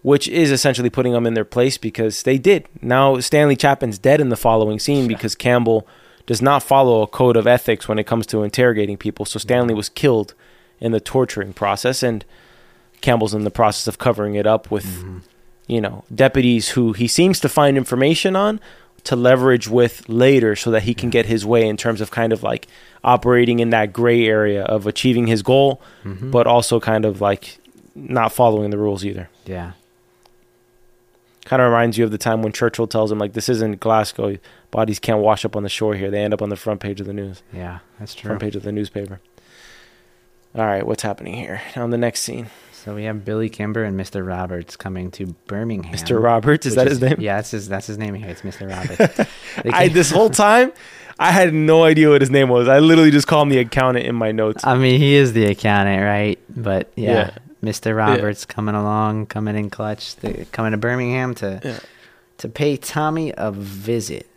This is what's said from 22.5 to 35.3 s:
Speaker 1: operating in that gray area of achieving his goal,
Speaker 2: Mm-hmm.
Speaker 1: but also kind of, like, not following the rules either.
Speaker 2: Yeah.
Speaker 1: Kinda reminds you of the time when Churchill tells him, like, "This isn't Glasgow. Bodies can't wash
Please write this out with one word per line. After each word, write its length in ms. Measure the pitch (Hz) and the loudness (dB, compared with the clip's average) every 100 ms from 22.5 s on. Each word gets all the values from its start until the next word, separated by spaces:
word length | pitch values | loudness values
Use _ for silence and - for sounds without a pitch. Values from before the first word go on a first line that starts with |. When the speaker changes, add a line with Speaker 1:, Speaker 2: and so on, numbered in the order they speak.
| 117 - - - _ | -6 -10 -20 -20 _
Speaker 1:
operating 560 | 120 123 123 123 120 117 | 2 2 4 4 4 2
in 100 | 117 | 2
that 240 | 113 107 | 0 0
gray 320 | 95 120 117 | 0 2 4
area 380 | 110 107 104 101 | 2 2 0 -2
of 240 | 95 110 104 | -2 -2 -4
achieving 400 | - 127 120 113 | -2 0 2 0
his 160 | 113 | 0
goal, 360 | 98 131 139 131 - _ | 2 4 4 0 -14 _
Speaker 2:
Mm-hmm. 280 | 98 95 127 | -16 -12 -2
Speaker 1:
but 160 | 123 120 | 2 4
also 320 | 120 113 120 | 4 2 -2
kind 260 | 113 110 | 0 0
of, 160 | 107 98 | 0 0
like, 380 | 101 98 - - _ _ _ | -2 -2 -8 -20 _ _ _
not 380 | 143 135 127 113 | -20 -6 -2 -2
following 380 | - 120 107 104 | 4 4 4 -2
the 80 | 104 | -2
rules 260 | 104 98 | -2 -2
either. 240 | 98 98 87 _ | -6 -10 -14 _
Speaker 2:
Yeah. 280 | - 92 87 87 _ _ _ _ _ _ _ _ _ _ _ _ _ _ _ _ | -14 -12 -12 -18 _ _ _ _ _ _ _ _ _ _ _ _ _ _ _ _
Speaker 1:
Kinda 180 | - 131 | -2 2
reminds 340 | 123 117 117 110 | 4 4 2 2
you 40 | |
of 60 | 113 | -2
the 80 | 104 | 0
time 240 | 117 110 | -2 -2
when 100 | 110 | -4
Churchill 360 | - 117 - 113 | -2 -2 -2 -4
tells 240 | 113 110 | -2 -2
him, 80 | 107 | -2
like, 140 | 104 | -4
"This 140 | 113 117 | -6 -4
isn't 300 | 117 110 98 | -2 -2 -4
Glasgow. 580 | 110 110 104 - 107 98 - _ _ | 0 0 0 -4 -6 -6 -14 _ _
Bodies 260 | 113 110 101 | -4 -2 -4
can't 220 | - 110 | -2 0
wash 260 | 104 | 2